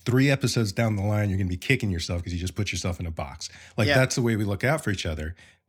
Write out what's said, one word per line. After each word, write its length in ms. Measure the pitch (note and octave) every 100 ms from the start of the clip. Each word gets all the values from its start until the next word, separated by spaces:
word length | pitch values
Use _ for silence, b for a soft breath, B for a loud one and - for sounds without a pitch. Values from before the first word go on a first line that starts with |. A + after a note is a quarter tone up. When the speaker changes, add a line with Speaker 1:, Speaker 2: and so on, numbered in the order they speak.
Speaker 1:
three 240 | - B2+ C#3
episodes 440 | C#3 A#2+ A#2+ G#2
down 240 | G#2+ A2+ G2+
the 60 |
line, 240 | G#2 G#2+ G2+
you're 80 | F#2+
gonna 100 | F#2
be 80 | F2+
kicking 340 | - C3 G#2
yourself 320 | E2+ - F2
'cause 80 | F2
you 80 | F2
just 160 | F2+ -
put 160 | G2
yourself 260 | F2 F#2 E2+
in 80 | F2
a 60 |
box." 360 | D#2+ C2+ - - B B -
Like, 100 | A2
Speaker 2:
Yeah. 80 |
Speaker 1:
that's 220 | C3+ B2+ -
the 60 |
way 120 | A#2
we 100 | G#2+
look 200 | G2+ G#2
out 180 | B2 D#3
for 80 | G#2+
each 160 | F#2+ E2+
other, 300 | D#2+ D#2 b b b